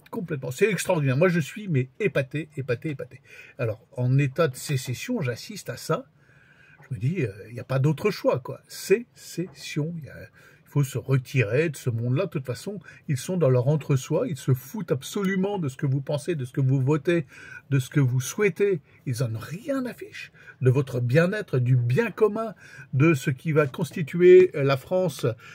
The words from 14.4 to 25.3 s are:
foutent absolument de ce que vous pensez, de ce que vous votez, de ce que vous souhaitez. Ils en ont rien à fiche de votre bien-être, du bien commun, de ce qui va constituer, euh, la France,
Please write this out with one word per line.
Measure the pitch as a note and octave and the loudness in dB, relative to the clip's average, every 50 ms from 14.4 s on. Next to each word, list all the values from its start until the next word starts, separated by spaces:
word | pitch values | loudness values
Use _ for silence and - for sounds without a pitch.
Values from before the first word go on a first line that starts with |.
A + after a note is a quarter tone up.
| - - B2+ | 0 0 0
foutent | B2+ - - - G#3+ F3 - D#3+ | 0 0 -10 -8 -8 -4 -2 -4
absolument | C3 - - - G#3 G3 F#3 G3 F#3 F#3 G3+ G#3 G3 | -4 -4 -6 -4 -2 -2 0 0 0 0 -2 -2 -2
de | E3 C3+ | -4 -6
ce | - - | -6 -4
que | - | -2
vous | C#3 C3 C#3+ C3+ | -2 -2 -2 -2
pensez, | - D3+ C#3 - - - | -4 -4 -4 -2 -4 -4
de | D3 B2+ | -4 -6
ce | - - | -6 -2
que | D3 | 0
vous | C3+ C3 C3+ C3+ | 0 2 2 2
votez, | B2+ C3 D#3 D#3 - F3+ F3 E3+ - - - - - - - - - - | 2 2 0 0 2 0 0 0 0 -4 -12 -20 -20 -18 -18 -16 -8 -2
de | C3+ C#3 | -2 -2
ce | B2+ - | -2 0
que | - D3+ | 0 2
vous | C#3 A#2+ B2 C3 | 2 2 2 0
souhaitez. | B2+ - - - G#3 G3+ - - G3+ G3+ F#3+ - - _ _ - - | -2 -4 -2 0 0 0 2 2 2 2 2 -2 -4 _ _ -12 -8
Ils | D3+ A#2+ A2+ C#3 | -6 -4 -2 -2
en | A2+ A2 | -4 -4
ont | G#2+ | -6
rien | G#2 - C#3+ G3 B3+ D4 C4+ C4+ B3+ | -8 -10 -12 -12 -6 -6 -4 -4 -4
à | A#3 - | -6 -8
fiche | - F#4+ G4+ - - - - _ - - - - - B2+ | -10 -16 -16 -16 -16 -18 -18 _ -20 -20 -20 -8 0 2
de | B2+ | 2
votre | B2 C#3+ C#3 - - B2+ | 4 2 0 -2 -2 -4
bien-être, | B2 A#2 B2+ D#3+ E3+ F3+ G#3 G#3+ G#3 - - C3 | -2 2 4 4 4 2 0 -4 -6 -2 -2 0
du | B2 B2 C3 | 2 4 2
bien | B2 A#2+ A#2+ B2+ F#3+ A#3 A3 - | 2 2 2 2 2 0 0 2
commun, | - A3 G#3 G#3 A3 A3+ A3 F3+ _ - - - - - - - | 2 2 2 2 0 -6 -6 -8 _ -20 -20 -20 -20 -16 -6 0
de | B2+ D3 E3 E3 | 4 4 4 4
ce | C3 - D#3+ | 4 0 -4
qui | C3 - - E3 | -4 -4 -4 0
va | D3 D#3 D3+ | 2 2 2
constituer, | C3+ - - F3 - - F#3+ D#3 - - F3 F3 F3+ F3+ F#3 F#3 F3+ - | 2 0 -4 -6 -6 -4 -6 -6 -4 0 6 8 10 12 12 10 8 4
euh, | D3+ C#3 | 0 2
la | C#3 C#3 | 2 2
France, | C3+ - - F#3 F#3 F#3 E3+ - - - B2 | 0 -2 -2 0 0 0 0 -2 -2 -2 -2